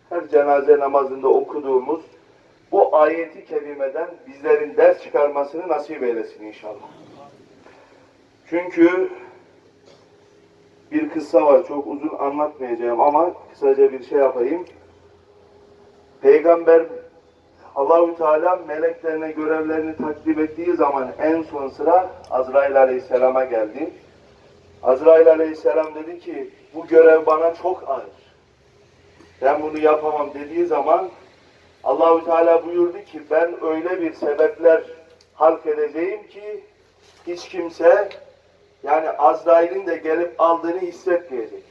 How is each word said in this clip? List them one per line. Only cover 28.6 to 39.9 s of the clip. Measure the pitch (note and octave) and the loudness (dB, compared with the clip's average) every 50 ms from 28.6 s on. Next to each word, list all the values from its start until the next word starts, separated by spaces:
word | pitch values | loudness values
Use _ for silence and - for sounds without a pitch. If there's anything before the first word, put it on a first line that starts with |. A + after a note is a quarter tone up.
| _ _ _ _ _ _ _ _ _ _ _ _ - _ _ _ | _ _ _ _ _ _ _ _ _ _ _ _ -20 _ _ _
Ben | B2 C3+ C#3+ D3+ | -2 0 0 0
bunu | D3+ D#3 D#3 D3+ | -4 -6 -6 0
yapamam." | D#3 D3+ D3+ D3+ D3+ D3+ D3+ D3+ C#3+ C3+ C3 | 2 2 2 2 0 -4 -4 -4 -6 -6 -8
dediği | C#3+ C#3+ C#3+ D#3+ E3+ F3 | -12 -14 -8 -4 -4 -2
zaman | D#3 D3+ C#3+ D3 D3+ E3 F#3 F#3 F3 - - - _ _ _ _ _ _ _ _ _ _ _ - | -2 -2 -2 0 0 0 0 0 -6 -12 -18 -20 _ _ _ _ _ _ _ _ _ _ _ -4
Allahu | - - - E3 E3 E3 E3 D#3 | -4 -2 2 2 2 2 2 0
Teala | E3+ E3+ E3 E3+ E3+ E3 D#3+ D#3 | -2 0 2 2 2 2 2 0
buyurdu | E3+ F3 F3 F3 F3 F#3 G3+ | -2 -2 -2 -2 -2 -4 -10
ki, | - - - D3+ D3 - | -16 -16 -18 -20 -8 -4
"Ben | D3+ D#3+ E3+ E3+ - - - | -2 -2 -2 -2 -4 -8 -6
öyle | D#3+ D#3+ D#3+ E3+ E3+ F#3 F3+ | -6 -6 -4 -6 -6 -6 -6
bir | E3+ D#3 - | -6 -8 -8
sebepler | - - D3+ C#3+ - D#3 D3+ - - E3 E3 D#3+ D#3+ - - - - - _ _ _ _ _ _ | -6 -6 -6 -2 0 0 -2 -2 0 2 2 2 2 0 -8 -16 -20 -20 _ _ _ _ _ _
halk | - D3+ D#3+ E3 D#3 - | 0 2 2 2 0 -4
edeceğim | D#3+ D3 D3+ D3+ D3 C#3 D#3+ E3+ F#3+ G#3+ G#3 - | -6 -4 -4 -4 -6 -4 -6 -6 -6 -8 -10 -14
ki | - _ G3 G#3 G#3 G#3+ - - _ _ _ _ _ _ _ _ _ _ _ _ | -20 _ -18 -16 -14 -14 -14 -16 _ _ _ _ _ _ _ _ _ _ _ _
hiç | E3+ F3 - - - | -14 -12 -12 -14 -12
kimse, | - F3+ E3+ E3 - - E3+ E3+ F#3+ G#3 G3 F#3+ - - - - _ _ _ _ _ _ _ _ _ _ - | -10 -10 -10 -10 -8 2 4 6 6 6 2 -4 -8 -16 -20 -20 _ _ _ _ _ _ _ _ _ _ -4
yani | C#3 D3 D#3+ D#3 C#3 | -2 0 0 0 -4
Azrail'in | - - C#3+ D#3+ D#3+ D#3+ - E3+ E3 E3+ E3+ F3 F#3+ G3 F#3+ | -2 2 2 2 2 2 2 4 4 4 4 2 -2 -6 -6
de | E3+ | -6